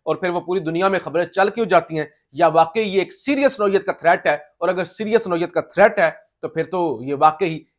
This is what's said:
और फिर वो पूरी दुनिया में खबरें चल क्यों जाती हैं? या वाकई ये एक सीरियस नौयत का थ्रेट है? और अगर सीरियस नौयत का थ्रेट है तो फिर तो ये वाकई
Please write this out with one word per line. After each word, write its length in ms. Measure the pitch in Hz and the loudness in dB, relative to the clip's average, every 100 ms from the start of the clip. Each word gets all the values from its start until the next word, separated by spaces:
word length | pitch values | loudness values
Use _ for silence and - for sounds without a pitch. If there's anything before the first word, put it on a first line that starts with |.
| 156 | -6
और 100 | 156 | -4
फिर 160 | 185 | -2
वो 80 | 175 | -4
पूरी 200 | 156 185 | -4 -4
दुनिया 300 | 160 170 190 | -2 0 0
में 100 | 190 | -2
खबरें 240 | 156 156 170 | -4 -4 -2
चल 240 | - 208 | 0 0
क्यों 160 | 214 - | 0 2
जाती 300 | 185 - 160 | 2 2 -8
हैं? 160 | 147 _ _ 139 | -8 _ _ 0
या 120 | 170 | 2
वाकई 340 | 160 165 226 | 4 2 0
ये 200 | 214 190 | -2 -2
एक 120 | 175 | -2
सीरियस 460 | - - 277 277 - | -8 -4 0 0 0
नौयत 240 | 208 196 | 0 0
का 100 | 190 | -2
थ्रेट 340 | 165 165 185 170 | -2 2 2 0
है? 140 | 147 - - | -2 -6 -6
और 80 | 170 | -2
अगर 160 | 180 170 | -2 -4
सीरियस 420 | - 214 220 196 | -8 -2 0 0
नौयत 240 | 170 170 | -2 -2
का 100 | 160 | -4
थ्रेट 380 | - - 214 - | -4 2 2 4
है 100 | 160 - _ _ | -2 -2 _ _
तो 60 | 156 | -10
फिर 180 | 160 160 | -8 -6
तो 340 | 185 170 113 | -2 -2 -4
ये 100 | 127 | -6
वाकई 520 | 139 156 151 175 160 - | 4 4 4 -4 -6 -12